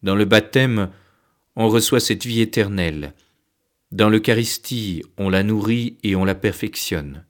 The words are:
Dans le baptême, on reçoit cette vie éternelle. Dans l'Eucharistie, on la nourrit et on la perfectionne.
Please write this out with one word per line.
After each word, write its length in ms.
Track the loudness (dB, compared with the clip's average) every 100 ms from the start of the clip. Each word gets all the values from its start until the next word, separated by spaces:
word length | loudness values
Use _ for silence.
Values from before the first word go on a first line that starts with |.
Dans 120 | 0
le 100 | 2
baptême, 640 | 4 4 4 2 2 0 -2 -8 _ _ _ _ _ -2
on 120 | 2
reçoit 320 | 2 4 2
cette 240 | 2 -4
vie 160 | -2 -2
éternelle. 720 | 0 0 -2 -2 -4 -4 -12 -16 _ _ _ _ _ _ _
Dans 160 | 2 4
l'Eucharistie, 920 | 4 2 0 0 -6 -8 -8 -6 -8 -10 -6
on 100 | 0
la 140 | 0
nourrit 560 | 2 -2 0 -2 -2 -6
et 140 | -2 0
on 80 |
la 100 | 0
perfectionne. 920 | 0 -4 -4 -8 -8 -6 -6 -6 -14 -20